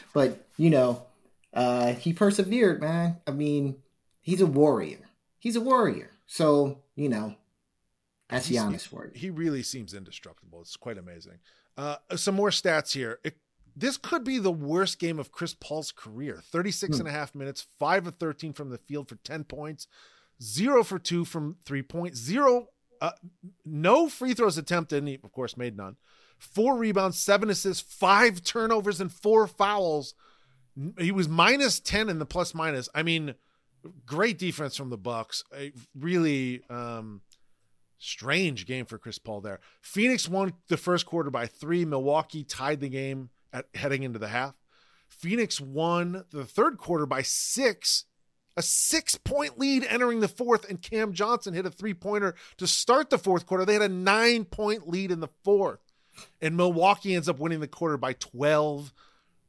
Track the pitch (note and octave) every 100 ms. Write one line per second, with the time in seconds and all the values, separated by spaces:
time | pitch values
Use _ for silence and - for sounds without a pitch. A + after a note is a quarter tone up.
0 | - D3 C3 - - - E3 D3 B2 A#2
1 | - _ _ _ _ - B2 B2 B2 B2
2 | E3+ E3 G#3 G3+ F#3 A#3+ G#3+ D3+ D3+ E3
3 | E3+ E3+ - C#3 D3 D3 C#3 C3+ _ _
4 | _ _ - F3+ F#3 C#3 D3+ A#2 D#2+ -
5 | - _ _ _ A#3+ A3+ A#3+ B3+ F#3+ G2+
6 | - _ _ - D#3 D3 C#3 C3+ _ -
7 | C#3+ A2 G#2+ - _ _ _ _ _ _
8 | _ _ _ B2+ - A#2+ G#2 - - -
9 | - - F#3+ D#3 E3 C#3 A2+ C3 G#2 G2+
10 | F#2+ - - D#2+ F2+ E2+ E2+ - B2 G#2
11 | F2 E2+ F2+ F2 _ _ _ - D3 D3
12 | _ F3 - G3 G3+ - F#3 D#3 - C#3
13 | A#2 A2+ D#3 - _ _ _ C#3+ B3 C4
14 | - E4 A#3+ C4 F#3+ E3 C#3+ E3+ F#3+ -
15 | E3+ D#3+ C3+ - E3+ - - D3+ D3+ -
16 | A2+ A2 D3 F2 - E3 G3 - F#3 C#3+
17 | D#3 D3 D3 C#3+ C#3 C3+ - _ D3 F#3+
18 | F3 - D#3+ C#3+ D#3+ C#3+ C#3 B2 - D3
19 | C3+ D#3 - D#3 D3 - D3+ D3+ - _
20 | - _ _ _ A2 A2+ A#3 C4+ A3 F#3
21 | - F3 E3 E3 D3+ F3 - C#3+ C3 E3
22 | F3 B2 A#2+ A3+ C#4+ B3 A#3 _ _ _
23 | E3 - F3+ - F3+ - D#3 D3+ E3+ C4+
24 | E4 - B3+ A#3+ A3 D#3 D3 F3 D#3 D3
25 | C#3+ C3+ - - B2 - B2 G#2 F#2+ -
26 | _ _ _ _ - - A#3+ B3+ A3+ G3
27 | F#3+ F3 - G3+ G#3+ F3+ G3 F3+ - -
28 | F#3 G3+ A#3+ F3+ - A#3 A3+ A3+ G3+ F#3
29 | F#3 - G#3 A3 G#3+ - G3+ G#3 F3+ D3+
30 | C3+ - _ _ _ _ _ - D3+ -
31 | E3+ G3 D#3+ E3 F#3 C#4 C4+ - - G3+
32 | G#3+ D#3+ D3 F3+ E3+ E3 D#3+ C3+ A#2+ D3
33 | E3 E3 D3+ A#2+ _ _ _ _ D#3+ E3+
34 | A#2+ D3+ A3+ F3+ F3+ D3+ D3 - C3 A#2
35 | G2 A#2 A2+ - - C#3 C#3+ C3 - -
36 | D#3 F3+ D#3+ C#3 B2+ B2 - A#2+ A#2+ A2+
37 | A2 G2+ - _ _ _ _ _ _ _
38 | - - A#2 D#3+ F#3 A#2 F2+ B2+ A#2 A2
39 | A#2 - - G#2 G2+ F#2+ - _ - G3
40 | A#3 B3+ E3+ F#3 F#3+ F3 _ D#3+ - F3
41 | - E3+ C#3+ B2 A#2+ - D3+ F3 E3 C#3
42 | C#3 D3+ D#3 D#3 C#3 - C3+ D3 C#3 C3
43 | C3+ C3+ B2+ _ _ B2 - - D3 C3+
44 | C3+ A2+ G#2 A#2 C3+ - _ _ _ _
45 | _ - E3+ A3+ A3 - C3+ C#3 E3 F3
46 | F3 F#3 F#3 D3+ B2 - D4 B3 - E3+
47 | C#3+ C3+ C3 - - - C4 - - -
48 | - _ _ _ _ - - - - D#4+
49 | - - - C#4+ D4 - C#4 C4 A#3 B3
50 | B3 A#3 G#3 - A#3+ A3+ G3 F3+ - A3
51 | G#3+ F3+ G#3 A#3+ G#3 E3+ F#3 - G#3 F3+
52 | F#3+ G#3 G3 E3 - - F3+ - - B3+
53 | D4+ A3 G3 F3+ - F#3 F#3 G#3+ G#3 F3+
54 | F#3 G#3+ A#3 A#3 G3 - G#3 A3 D#3 F3
55 | F#3+ E3+ D#3+ - - G3+ F3+ - _ _
56 | _ - - _ D#3+ E3+ F3+ E3+ F#3 G3+
57 | G3+ F3+ D#3+ C3+ E3 D#3+ D3 - E3 C#3+
58 | C3 B2+ - B2 D3 D3+ D3+ C#3+ C#3+ _
59 | _ _ _ _